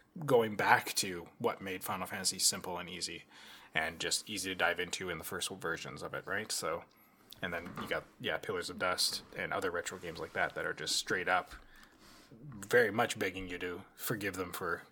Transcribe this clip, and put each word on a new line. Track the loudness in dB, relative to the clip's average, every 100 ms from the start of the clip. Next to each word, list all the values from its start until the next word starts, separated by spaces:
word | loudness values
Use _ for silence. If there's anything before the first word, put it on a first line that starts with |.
| -16 -4 6
going | 6 6 4
back | 6 6 4
to | -2 -2 -2 -8 -2
what | 0 0
made | -4 -4
Final | -2 -2 -2
Fantasy | -2 0 4
simple | 4 2 -2 -4
and | -6
easy, | -6 -6 -6 -12 -20 -18 -18 -4
and | 0 0 0
just | 0 0 0
easy | -4 -2
to |
dive | 2 4 4
into | 0 -2 -2
in | -4
the |
first | -4 -4 -4
versions | -4 -4 -4 -6 -8
of | -6
it, | -6 -2
right? | -2 -2
So, | -2 0 -2 -6 -18 -20 -20 -20 -6
and | -4
then | -4 -6 -8
you | -2
got, | -2 -4 -4
yeah, | -2 0
Pillars | 0 -2 -4
of | 0
Dust | 2 4 2 0 -6 -6
and | -2
other | 0 0
retro | -2 -4 -6
games | -8 -8
like | -4
that | 0 0
that | 0
are | -4
just | -4 -2 0
straight | 0 0 4
up | 4 2 -8 -18 -20 -20 -20 -20 -20 -20 -18 -14 -10 4
very | 6 6
much | 4 2 0
begging | -2 -4 -6
you | -4
to | -4 -4 -10
forgive | -6 -2 0 -2 -2
them | -4
for | -4 -2 -2 -4